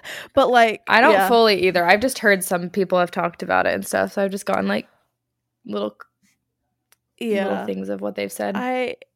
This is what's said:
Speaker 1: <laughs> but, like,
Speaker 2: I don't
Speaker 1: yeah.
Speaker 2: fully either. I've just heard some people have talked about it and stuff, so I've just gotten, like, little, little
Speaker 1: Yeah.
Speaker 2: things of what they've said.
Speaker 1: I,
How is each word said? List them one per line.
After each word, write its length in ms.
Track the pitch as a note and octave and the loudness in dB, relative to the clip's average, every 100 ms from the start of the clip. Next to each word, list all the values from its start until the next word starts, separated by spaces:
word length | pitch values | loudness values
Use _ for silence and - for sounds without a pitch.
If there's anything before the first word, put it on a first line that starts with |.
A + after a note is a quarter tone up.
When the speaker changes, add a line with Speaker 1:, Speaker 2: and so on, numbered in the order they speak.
Speaker 1:
<laughs> 300 | - - - | -18 -18 -4
but, 160 | - A#3+ | 0 4
like, 320 | B3 A3+ G#3 - | 4 4 2 2
Speaker 2:
I 100 | G#3 | 4
don't 140 | C4+ | 6
Speaker 1:
yeah. 160 | F#3+ F#3+ | 4 4
Speaker 2:
fully 360 | A#3 A3+ G3+ F#3 | 4 4 2 2
either. 180 | F3+ F3 | 2 4
I've 160 | G3+ | 4
just 180 | B3 - | 2 0
heard 240 | A3+ G3 | 2 2
some 260 | - F3+ F3 | 0 -4 -4
people 300 | G3+ F#3 F3+ | -4 0 0
have 120 | F3 | 0
talked 300 | - F3 - | -2 -6 -6
about 220 | F#3 F#2 F2+ | -2 0 2
it 80 | |
and 120 | F2+ G3 | -2 -2
stuff, 240 | F#3+ F#3+ | -2 -2
so 80 | G3+ | -2
I've 80 | G3 | -4
just 140 | G3 - | -4 -4
gotten, 220 | F#3+ G3 | -4 -2
like, 220 | G#3 - _ _ _ _ _ _ _ - | -4 -6 _ _ _ _ _ _ _ -12
little, 300 | D3 G#2+ - - _ _ _ _ _ _ _ _ _ _ _ | -8 -8 -10 -20 _ _ _ _ _ _ _ _ _ _ _
little 140 | A#3 G3+ | -4 -2
Speaker 1:
Yeah. 280 | G3 G3+ G#2 | -2 -4 -4
Speaker 2:
things 220 | F#2+ F#2+ | -8 -8
of 140 | F#3+ | -6
what 140 | G#2 G2 | -6 -6
they've 160 | G2+ | -8
said. 240 | - - G3+ | -6 -6 -4
Speaker 1:
I, 400 | B3+ B3+ B3 - - | -4 -4 -6 -8 -16